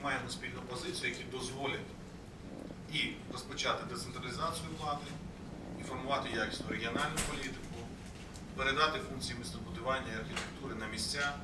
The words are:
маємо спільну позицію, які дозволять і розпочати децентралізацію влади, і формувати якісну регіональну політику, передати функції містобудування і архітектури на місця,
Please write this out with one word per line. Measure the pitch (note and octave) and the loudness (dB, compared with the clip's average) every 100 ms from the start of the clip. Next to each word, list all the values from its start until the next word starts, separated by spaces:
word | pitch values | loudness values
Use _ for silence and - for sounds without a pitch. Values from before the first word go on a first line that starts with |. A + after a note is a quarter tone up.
маємо | C#3+ C3 B2 | 2 2 0
спільну | - B2 B2 | -2 -2 -4
позицію, | A#2+ B2 - - - | -2 -2 0 2 2
які | - | 0
дозволять | - G3 - - C#3 - - - - - - - - - - - - | -2 -2 0 2 2 2 -2 -8 -8 -10 -10 -10 -8 -6 -6 -6 -2
і | D#3 - - - | 2 2 0 -4
розпочати | - - - - - - | -6 -4 2 2 2 0
децентралізацію | - - - - D3+ D#3+ D#3+ - - | -2 -2 -4 -2 0 2 2 -2 -2
влади, | D3 C#3+ - - - - - - - - | 0 0 -2 -6 -6 -6 -8 -6 -6 -4
і | |
формувати | - - C3+ C3+ - | -4 -2 2 2 4
якісну | A2+ G#2+ - - | 2 2 2 0
регіональну | G#2+ A2+ A#2 - D#3 D3 | 0 2 4 4 4 2
політику, | C#3 - - - - - - - - - - - - | 2 -2 -2 -4 -6 -6 -6 -8 -8 -8 -8 -6 2
передати | C3 C#3 - G3+ | 4 8 8 6
функції | - - - - | 0 -2 -2 -2
містобудування | - - - - C3 C3 A2+ | -4 -4 -4 0 2 2 2
і | A2+ | -2
архітектури | A2 - - - C#3 - | -2 -2 -4 -4 -4 -2
на | - | -2
місця, | - - C#3+ D3 - | 0 0 2 2 2